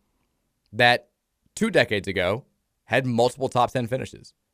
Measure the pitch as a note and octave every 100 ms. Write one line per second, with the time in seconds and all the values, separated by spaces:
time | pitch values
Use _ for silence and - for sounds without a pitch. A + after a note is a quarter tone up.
0 | _ _ _ _ _ _ _ G#2 A#2+ A#2+
1 | - _ _ _ _ - A3 D#3+ A#2+ G#2
2 | F#2 F#2 F2+ A2 - _ _ _ - A#2+
3 | C3 A#2 B2 - C3 B2 A#2 C3 A2+ B2+
4 | A2 - - _ _